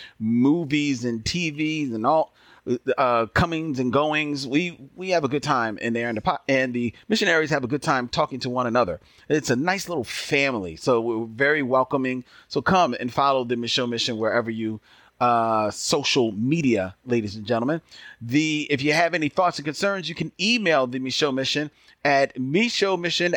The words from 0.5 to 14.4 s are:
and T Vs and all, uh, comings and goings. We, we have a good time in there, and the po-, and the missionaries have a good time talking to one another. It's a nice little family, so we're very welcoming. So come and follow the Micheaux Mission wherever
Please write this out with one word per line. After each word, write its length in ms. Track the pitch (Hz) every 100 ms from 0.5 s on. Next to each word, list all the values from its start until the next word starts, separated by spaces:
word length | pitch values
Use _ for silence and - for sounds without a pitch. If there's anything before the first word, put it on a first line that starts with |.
| 165 160 151 147 131 123
and 180 | 117 113
T 240 | 175 170
Vs 420 | 147 156 156 143 113
and 100 | 117
all, 280 | 160 151 _ - - - 123 - 131
uh, 300 | 131 120 113
comings 520 | - 170 165 160 131
and 140 | 127
goings. 520 | 135 151 151 151 143 135
We, 320 | 139 180 170 139 -
we 140 | 185
have 120 | 175
a 60 | 151
good 140 | -
time 340 | - 135 113 104
in 160 | 120
there, 160 | 117 117
and 80 | 113
the 40 |
po-, 160 | - 160 -
and 240 | 135 131
the 200 | 123 120 - -
missionaries 420 | 220 202 165 156
have 120 | 151
a 40 | 123
good 140 | 139
time 280 | - 135 123
talking 320 | - 151 131
to 80 | 127
one 180 | 123 123
another. 320 | 117 107 80 _ _ -
It's 200 | 151 143
a 60 | 120
nice 320 | 165 190 180
little 160 | 170
family, 720 | 117 - - 147 139 123 92 80
so 240 | - 120
we're 260 | 113 110 117
very 360 | 113 139 151
welcoming. 640 | 131 131 131 143 131 127 - - -
So 120 | -
come 320 | 131 185 170 120
and 140 | 123
follow 320 | 120 139 135 120
the 100 | 120
Micheaux 320 | 117 - 123
Mission 300 | 117 123 113
wherever 340 | 110 113